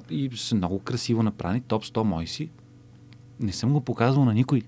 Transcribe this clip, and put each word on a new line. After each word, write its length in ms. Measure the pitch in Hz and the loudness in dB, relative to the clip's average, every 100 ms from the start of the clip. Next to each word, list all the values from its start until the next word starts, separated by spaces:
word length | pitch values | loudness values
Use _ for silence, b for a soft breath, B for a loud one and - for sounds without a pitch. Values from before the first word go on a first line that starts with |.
| - | -2
и 200 | 156 135 117 | -4 -4 -4
са 180 | - | -2
много 240 | 110 87 95 | 0 0 -4
красиво 440 | - 120 - 113 | -4 -6 -2 0
направени, 380 | 110 104 - 117 | 0 0 -4 -4
топ 240 | 123 110 | -2 -4
сто 200 | - 117 | -2 -2
мои 220 | 110 87 82 | 0 -2 -4
си. 220 | - 156 - - - - - - - - - | -8 -10 -12 -20 -20 -20 -20 -20 -20 -20 -6
Не 120 | 110 | -6
съм 200 | 90 110 | -2 0
го 80 | 147 | 0
показвал 440 | 127 117 127 135 | 0 0 2 4
на 100 | 127 | 4
никой. 280 | 107 131 139 | 4 4 2